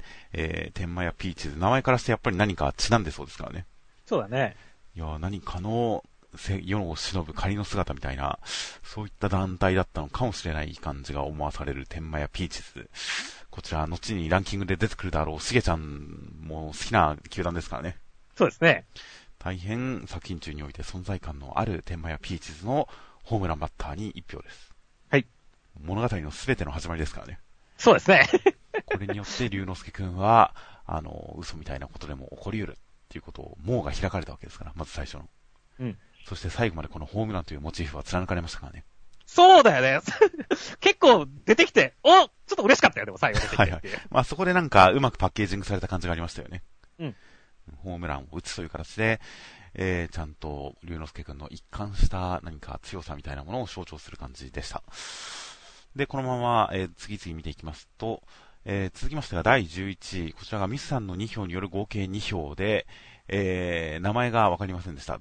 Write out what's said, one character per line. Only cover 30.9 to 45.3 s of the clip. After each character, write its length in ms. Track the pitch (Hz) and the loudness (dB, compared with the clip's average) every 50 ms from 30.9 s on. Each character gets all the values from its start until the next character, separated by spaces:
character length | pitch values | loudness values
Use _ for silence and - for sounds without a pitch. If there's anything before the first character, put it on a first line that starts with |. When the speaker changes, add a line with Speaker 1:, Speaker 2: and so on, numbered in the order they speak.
| 82 78 | -6 -6
Speaker 1:
の、 320 | 78 78 76 76 76 76 78 82 | -6 -8 -12 -12 -12 -12 -12 -12
嘘 200 | 82 - - 78 | -10 -10 -10 -10
み 80 | 78 | -10
た 100 | 80 67 | -10 -10
い 20 | 67 | -10
な 100 | 69 69 | -10 -12
こ 100 | - - | -14 -12
と 80 | 73 | -12
で 80 | 73 71 | -10 -10
も 140 | 67 65 - | -10 -12 -14
起 60 | - - - | -14 -10 -8
こ 60 | 101 | -6
り 80 | 104 107 | -4 -4
得 120 | 98 78 | -6 -6
る 60 | - - | -10 -14
っ 0 | - _ - - _ - | -18 _ -20 -20 _ -16
て 80 | - - | -16 -14
い 20 | |
う 20 | |
こ 100 | - - | -14 -14
と 100 | - - | -14 -14
を、 160 | - - - 73 | -14 -14 -14 -8
門 220 | 73 101 123 117 78 | -4 -2 0 0 0
が 80 | 71 | -2
開 180 | - - - - | -2 -2 -2 -2
か 80 | - 92 | -2 -4
れ 60 | 76 | -6
た 80 | 69 | -6
わ 60 | 65 - | -12 -14
け 80 | - | -16
で 60 | - | -16
す 60 | - - | -14 -14
か 60 | - | -14
ら、 80 | 73 - | -12 -10
ま 120 | 82 78 | -10 -10
ず 60 | - | -10
最 120 | - 76 69 | -8 -10 -10
初 140 | - - 71 | -8 -10 -14
の。 100 | 76 - _ _ _ _ _ _ _ _ _ - | -14 -16 _ _ _ _ _ _ _ _ _ -8
Speaker 2:
う 40 | 127 | -8
ん。 140 | 117 95 - - _ _ - - | -8 -8 -10 -16 _ _ -18 -12
Speaker 1:
そ 100 | - 98 | -12 -10
し 40 | - | -8
て 80 | - 87 | -8 -6
最 220 | - - 120 107 | -2 0 0 0
後 60 | 85 | 0
ま 60 | 80 | -4
で 60 | 76 - | -8 -10
こ 100 | - 82 | -10 -12
の 60 | 76 | -10
ホ 200 | - - 107 110 | -6 -4 -2 -2
ー 20 | |
ム 80 | 107 101 | -2 -2
ラ 60 | 90 | -4
ン 40 | 82 | -4
と 80 | - | -6
い 60 | 78 71 | -8 -8
う 20 | |
モ 100 | 73 82 | -8 -6
チ 120 | - - | -4 -4
ー 40 | 82 | -6
フ 120 | 71 69 73 | -6 -6 -10
は 40 | |
貫 240 | - - - 90 92 | -6 -4 -2 -2 -2
か 80 | - 95 | -2 -2
れ 60 | 87 | -4
ま 80 | 82 82 | -4 -6
し 40 | |
た 80 | - - | -8 -10
か 60 | 73 | -12
ら 60 | 69 | -12
ね。 120 | 73 76 - - - - - - - - - | -14 -16 -20 -20 -20 -20 -20 -20 -20 -20 -12
Speaker 2:
そ 340 | - - 349 349 370 381 320 | 2 8 10 12 12 12 12
う 20 | |
だ 140 | 247 214 147 | 12 10 8
よ 60 | 127 | 6
ね。 220 | 131 131 135 156 - - - - 440 370 - 302 | 6 4 4 2 0 0 4 6 6 6 4 0
<laughs> 400 | - - - - - - - - | -2 -2 -2 -2 -4 -10 -2 4
結 180 | - 392 403 - | 4 4 6 8
構 280 | - 277 233 175 143 135 139 147 - | 10 10 10 10 6 0 -8 0 4
出 120 | 196 214 | 6 8
て 100 | - 349 | 8 6
き 40 | - | 6
て、 240 | - 226 135 131 - _ | 6 6 4 4 2 _
お！ 60 | - 285 | 8 10
ち 440 | 359 381 302 - _ - - - | 12 12 10 8 _ -12 -8 -6
ょ 20 | 392 | -2
っ 20 | |
と 60 | - | 4
嬉 140 | 208 220 - | 6 6 6
し 40 | - | 8
か 80 | - - | 6 4
っ 40 | |
た 80 | - - | 4 2
よ、 60 | 107 | -6
で 60 | 104 | -6
も 60 | 92 - | -2 0
最 140 | - 120 | 0 2
後 80 | 104 104 | 2 2
出 80 | - - | 0 2
て 80 | - | 4
き 0 | |
て 60 | - | 4
っ 40 | 101 | 4
て 40 | 85 | 4
い 20 | |
う。 20 | 82 | 2
Speaker 1:
は 60 | 80 | -4
い 140 | - 98 - | -6 -8 -8
は 60 | - - | -10 -4
い。 40 | - | 0
ま 100 | - 127 | 2 2
あ 40 | 123 | 2
そ 120 | - 147 | 2 0
こ 80 | 156 190 | 0 2
で 80 | 185 | 2
な 80 | 180 180 | 4 2
ん 80 | 165 135 | 4 6
か 220 | - 98 92 92 | 10 10 10 10
う 100 | 104 139 | 10 6
ま 100 | 135 120 | 2 2
く 60 | - | 0
パ 120 | - 98 | 0 -2
ッ 20 | 90 | 0